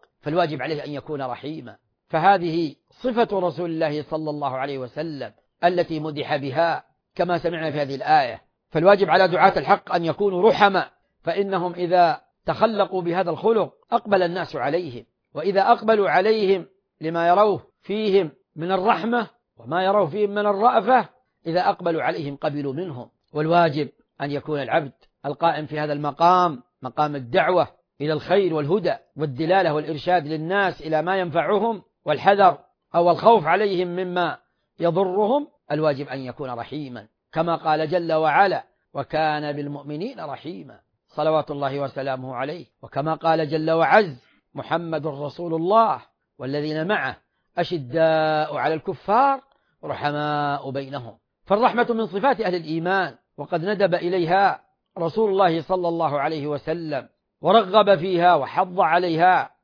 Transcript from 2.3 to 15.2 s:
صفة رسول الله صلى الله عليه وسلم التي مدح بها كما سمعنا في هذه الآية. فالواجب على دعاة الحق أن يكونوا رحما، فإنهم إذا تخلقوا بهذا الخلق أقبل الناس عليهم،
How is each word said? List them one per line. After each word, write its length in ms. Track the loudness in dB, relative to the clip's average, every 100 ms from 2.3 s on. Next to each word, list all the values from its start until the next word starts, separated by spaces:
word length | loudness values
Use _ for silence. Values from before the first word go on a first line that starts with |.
| 4 2 -2 -2 -6 _
صفة 380 | _ -2 0 0
رسول 380 | 0 -2 -2 -4
الله 320 | -2 -2 -4
صلى 280 | -6 -6 -6
الله 260 | -6 -6 -4
عليه 220 | -6 -6
وسلم 540 | -8 -8 -8 -10 -12 -16 _ _
التي 360 | 2 2 0 -4
مدح 360 | -6 -6 -4 -4
بها 480 | -2 0 0 -2 -8 _ _
كما 240 | -4 -2 0
سمعنا 320 | -2 -4 -4
في 100 | -4
هذه 140 | -4
الآية. 480 | -4 2 2 2 -4 _ _ _
فالواجب 400 | 2 6 6 6
على 180 | 4 4
دعاة 300 | 4 4 4
الحق 360 | 2 2 2
أن 100 | -2
يكونوا 460 | -2 -2 -2 2 2
رحما، 400 | 4 4 4 -2 _ _ _
فإنهم 500 | -4 -2 -2 -2 -4
إذا 480 | -4 2 4 4 2 _ _ -6
تخلقوا 560 | 0 0 2 0 -2
بهذا 280 | -2 -2 -2
الخلق 420 | 0 2 2 0 -6 _
أقبل 300 | -4 2 2
الناس 340 | 2 -2 -6 -4
عليهم، 480 | -2 -2 -4 -12 -16 _